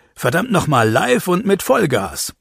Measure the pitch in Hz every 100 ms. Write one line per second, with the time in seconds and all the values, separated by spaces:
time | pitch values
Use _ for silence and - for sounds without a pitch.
0 | _ - 127 165 247 180 151 131 110 117
1 | 208 240 185 180 196 196 - 262 160 113
2 | 95 - - -